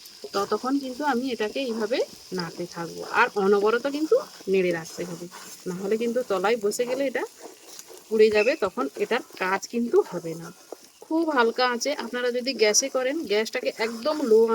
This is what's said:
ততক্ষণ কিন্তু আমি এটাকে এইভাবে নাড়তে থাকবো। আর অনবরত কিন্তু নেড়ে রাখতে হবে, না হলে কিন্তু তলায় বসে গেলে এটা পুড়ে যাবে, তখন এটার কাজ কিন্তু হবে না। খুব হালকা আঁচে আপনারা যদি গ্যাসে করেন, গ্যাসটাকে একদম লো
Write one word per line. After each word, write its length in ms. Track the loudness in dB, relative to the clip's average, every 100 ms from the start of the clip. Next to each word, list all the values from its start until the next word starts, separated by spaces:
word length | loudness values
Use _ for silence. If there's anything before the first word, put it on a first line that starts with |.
| -20 -16 -6 -4
ততক্ষণ 380 | -2 -2 0 -2
কিন্তু 180 | -2 -4 -2
আমি 120 | 0 -2
এটাকে 240 | -2 -4 -2 -4
এইভাবে 300 | -2 -2 -2 -2 -8 -10 -8
নাড়তে 260 | -6 -8 -10
থাকবো। 280 | -8 -10 -8 -4 0
আর 60 | 2 2
অনবরত 400 | 4 4 4 2 0 -2
কিন্তু 200 | 2 2 0 -8 -2
নেড়ে 200 | 2 2 0
রাখতে 240 | -6 -10 -10
হবে, 180 | -10 -12 -14 -18 -12 -8
না 60 | -6
হলে 120 | -2 0
কিন্তু 180 | 0 0 0
তলায় 280 | 0 2 0
বসে 200 | 0 -2 -2
গেলে 140 | -2 -2
এটা 140 | -2 -6 -8 -20 -20 -20 -20 -20 -18 -2
পুড়ে 200 | 6 6 6
যাবে, 160 | 4 2
তখন 200 | 0 -2 -4 -4
এটার 200 | -2 -2 -4 -6
কাজ 180 | -2 -2 -2
কিন্তু 240 | -4 2 4 2
হবে 220 | -2 -8 -10
না। 80 | -12 -18 -18 -20 -20 _ -4
খুব 180 | 0 2 4
হালকা 280 | 2 2 0
আঁচে 160 | 0 -2 -4
আপনারা 240 | -4 -4 -2 -2
যদি 140 | -2 2
গ্যাসে 260 | 4 4 2 0
করেন, 200 | -2 -2 0
গ্যাসটাকে 400 | 0 0 -4 -4 -2
একদম 320 | -4 -2 -2 0 6
লো 100 | 6 6